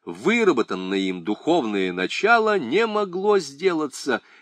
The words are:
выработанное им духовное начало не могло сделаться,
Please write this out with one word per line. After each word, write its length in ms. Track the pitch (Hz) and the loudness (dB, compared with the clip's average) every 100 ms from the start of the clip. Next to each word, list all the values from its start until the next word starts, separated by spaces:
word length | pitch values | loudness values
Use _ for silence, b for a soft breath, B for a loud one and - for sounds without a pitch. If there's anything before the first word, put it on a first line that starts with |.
выработанное 960 | - 85 147 233 208 143 - 92 92 98 | -14 -6 0 2 4 2 0 -4 -2 -2
им 260 | 95 92 | -2 -2
духовное 680 | 85 104 - 170 113 101 92 | -4 -4 0 0 2 0 -2
начало 680 | 90 92 - 202 233 220 202 | -2 -4 -2 2 2 2 0
не 260 | 117 180 233 | 0 0 0
могло 520 | 208 202 180 208 202 | 0 -4 -2 2 2
сделаться, 840 | 143 139 185 160 147 - 139 113 b b | 0 -4 -2 0 -2 -4 -2 -2 b b